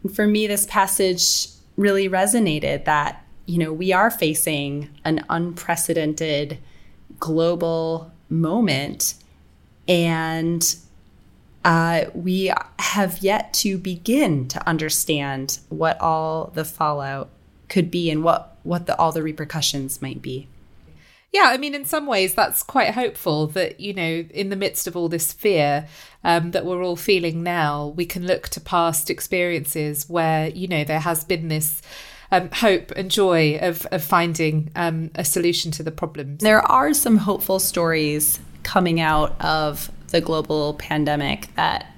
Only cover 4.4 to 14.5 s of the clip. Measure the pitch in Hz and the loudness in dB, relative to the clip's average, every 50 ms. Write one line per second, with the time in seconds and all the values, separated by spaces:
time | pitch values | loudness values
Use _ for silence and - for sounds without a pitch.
4.4 | - 160 156 143 143 139 143 147 147 - - - - 156 160 156 - - - 165 | 0 0 0 -2 -2 -4 -4 -6 -8 -10 -16 -6 -2 -2 -2 -2 -2 -2 -2 -2
5.4 | 170 175 170 - - - 170 165 - - 196 165 156 151 151 - 165 156 147 143 | -2 -4 -6 -8 -4 -4 -2 -2 0 0 0 0 0 0 -2 -2 -2 -2 0 -2
6.4 | 147 143 151 - - - - - - - - - - - - - - 160 156 160 | -2 -4 -8 -12 -14 -20 -20 -20 -20 -20 -20 -20 -20 -20 -12 -8 -4 0 0 2
7.4 | 165 170 175 170 170 165 165 165 165 160 165 160 165 - - - _ _ - 165 | 2 2 2 0 0 0 0 0 -2 -2 -4 -4 -6 -12 -20 -20 _ _ 0 0
8.4 | 165 156 180 233 233 180 139 135 143 - - - - - - - - _ - _ | 2 2 2 2 2 2 2 0 -2 -4 -4 -4 -4 -4 -4 -8 -20 _ -20 _
9.4 | - _ _ _ _ _ _ _ - - 180 170 170 165 165 160 160 160 160 165 | -20 _ _ _ _ _ _ _ 0 2 2 4 4 2 0 0 -2 -2 -2 -2
10.4 | 165 165 170 165 - - - - - - - - - - _ - - - - - | 0 0 0 0 0 -2 -2 -4 -10 -20 -20 -20 -20 -20 _ -20 -20 -20 -20 -20
11.4 | _ - - - - 175 165 165 165 165 170 160 - - - 175 170 185 185 190 | _ -20 -18 0 2 4 4 4 2 2 2 0 0 -2 -6 -6 -2 0 0 0
12.4 | 190 180 - - - - - - - - - 208 196 185 165 - 190 190 208 220 | 0 0 0 -2 -4 -6 -8 -6 -4 -2 0 0 0 0 -2 -2 0 0 0 0
13.4 | 220 - - - - 202 190 180 175 190 180 170 - - 240 285 302 202 156 139 | -2 -4 -4 -2 0 0 -2 -2 -4 -6 -8 -6 -2 0 2 2 4 2 2 0
14.4 | 127 127 | -2 -4